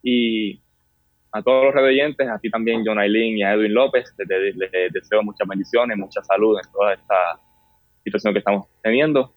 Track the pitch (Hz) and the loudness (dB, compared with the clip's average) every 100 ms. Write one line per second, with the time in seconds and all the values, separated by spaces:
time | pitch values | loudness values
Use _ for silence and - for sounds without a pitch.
0 | 127 123 117 110 107 95 _ _ _ _ | 0 0 0 -2 -4 -8 _ _ _ _
1 | _ _ _ 107 104 131 135 139 135 135 | _ _ _ -4 2 4 4 4 4 2
2 | 147 143 131 107 113 113 113 113 110 107 | 0 -2 -4 -4 -6 -4 -2 -2 -2 0
3 | 101 110 113 110 98 107 107 107 131 127 | 2 2 0 0 0 0 2 2 2 0
4 | - - 95 95 98 92 95 92 90 87 | -4 -12 -4 -2 -2 -4 -4 -2 -2 -4
5 | - 107 104 - 98 98 95 117 120 104 | 0 0 0 -4 -6 -4 -2 0 0 -2
6 | 98 - - 98 110 104 - 98 101 98 | -6 -10 -2 2 2 2 -2 -2 -2 -2
7 | _ 95 87 82 _ _ _ _ _ _ | _ 0 0 -4 _ _ _ _ _ _
8 | - 101 107 101 101 101 - _ 110 120 | -6 -4 0 0 0 -2 -4 _ -2 0
9 | 156 143 127 | 2 0 -2